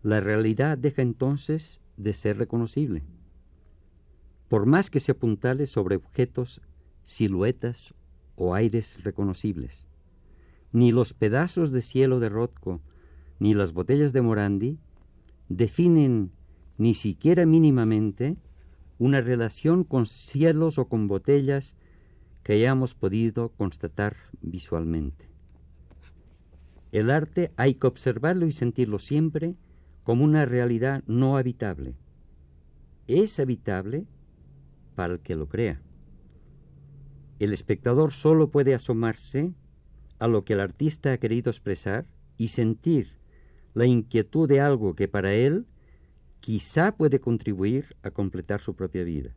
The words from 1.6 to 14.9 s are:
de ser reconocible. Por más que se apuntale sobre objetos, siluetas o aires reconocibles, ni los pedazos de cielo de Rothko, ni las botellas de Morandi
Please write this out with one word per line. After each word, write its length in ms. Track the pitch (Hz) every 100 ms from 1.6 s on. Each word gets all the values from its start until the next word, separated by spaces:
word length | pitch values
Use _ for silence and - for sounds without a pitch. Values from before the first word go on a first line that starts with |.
| 156 - - -
de 160 | 101
ser 240 | 101 107 104
reconocible. 680 | 113 117 113 - 143 82 71 - - - _ _ _ - _ _ _ _ - _ _
Por 160 | 113 104
más 240 | 160 196
que 80 | 143
se 140 | -
apuntale 560 | 131 120 104 123 131 139
sobre 260 | - 92
objetos, 680 | 95 - - 123 - 123 - - - - -
siluetas 880 | - - 107 95 104 127 120 120 - - - - -
o 180 | - 90
aires 460 | 92 113 113 107 -
reconocibles, 840 | 98 95 101 92 110 87 60 - - - _ _ - - - - -
ni 180 | 117 120
los 240 | 117 120
pedazos 560 | - 107 120 175 - 160
de 120 | 127
cielo 360 | 117 127 135 127
de 120 | 113
Rothko, 500 | 104 120 - - 87 - - - - - -
ni 160 | 104
las 180 | 104 98
botellas 400 | 80 90 139 147
de 100 | 131
Morandi 580 | 120 110 101 98 117 156 -